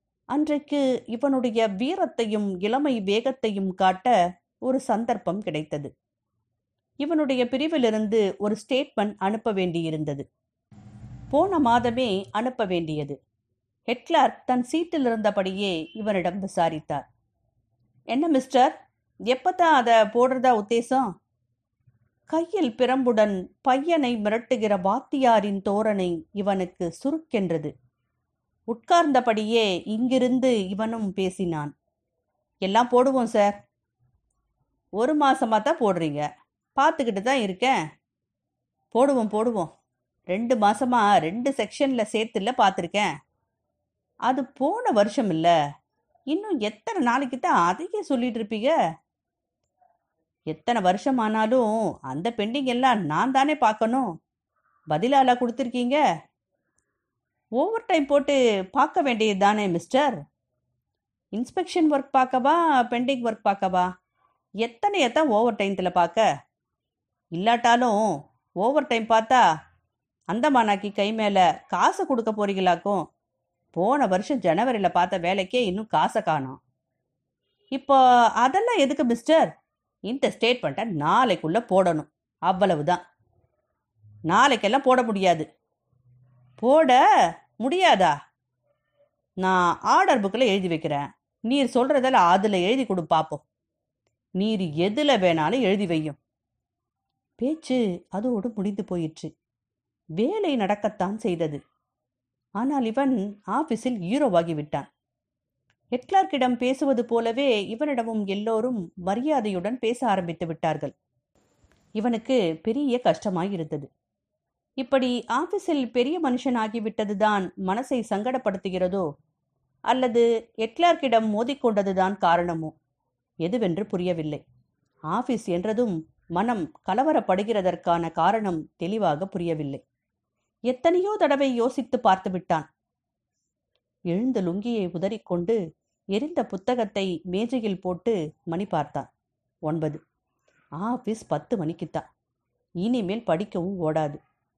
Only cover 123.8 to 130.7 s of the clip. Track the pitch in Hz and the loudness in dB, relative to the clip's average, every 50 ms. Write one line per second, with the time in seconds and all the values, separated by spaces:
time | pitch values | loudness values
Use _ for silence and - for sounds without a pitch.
123.8 | 214 - - 180 175 185 180 165 156 151 147 139 - _ _ _ _ _ _ _ | -4 -4 -4 -4 -2 -2 -2 -4 -4 -6 -8 -10 -12 _ _ _ _ _ _ _
124.8 | _ _ _ _ - 156 175 220 247 - 247 208 - - 175 175 180 214 220 214 | _ _ _ _ -8 -6 -4 -4 -2 -4 -4 -4 -4 -4 -4 -2 -2 -2 -2 0
125.8 | 247 220 180 160 160 - _ _ _ - 170 185 175 240 240 202 160 147 - _ | 0 -2 -2 -4 -6 -10 _ _ _ -6 -4 -2 -2 -2 -2 -4 -6 -8 -10 _
126.8 | _ - 190 220 262 311 302 247 214 - 185 185 208 214 226 208 180 180 175 170 | _ -2 -2 0 2 2 2 2 2 0 0 0 0 -2 -2 0 0 -2 -2 -2
127.8 | - 180 170 170 170 165 - - 160 185 208 220 208 196 175 160 156 - _ _ | 0 0 0 0 0 -4 -2 0 2 2 2 0 -2 -4 -4 -6 -8 -10 _ _
128.8 | 170 170 208 220 202 170 147 151 185 196 - 180 175 170 160 156 147 139 139 - | -8 -6 -4 -2 0 0 0 -2 -4 -6 -6 -6 -4 -4 -4 -4 -6 -8 -10 -12
129.8 | - _ _ _ _ _ _ _ _ _ _ _ _ _ _ _ - 240 | -14 _ _ _ _ _ _ _ _ _ _ _ _ _ _ _ -4 -4